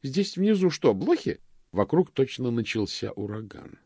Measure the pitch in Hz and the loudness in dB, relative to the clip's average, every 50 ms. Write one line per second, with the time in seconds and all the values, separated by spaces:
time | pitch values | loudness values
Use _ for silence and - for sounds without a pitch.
0 | - 135 131 180 202 - - 180 190 214 220 196 185 180 151 - - 143 104 95 | -8 -2 0 0 0 0 0 0 2 4 4 4 4 2 2 4 4 4 4 4
1 | 110 247 349 - - - - - - _ - - _ _ - 92 101 - - 165 | 2 2 2 2 2 -4 -6 -6 -10 _ -20 -20 _ _ 0 0 0 2 4 2
2 | 185 - _ - 135 127 - - 123 123 117 120 110 - - 113 104 92 - - | 2 2 _ -2 0 0 -2 -6 -4 -2 0 -2 -2 -2 -2 -2 -2 -2 -4 -8
3 | - 104 - - 104 101 104 110 110 98 - - - - - _ _ | -8 -8 -6 -8 -8 -8 -8 -10 -12 -12 -16 -16 -18 -18 -20 _ _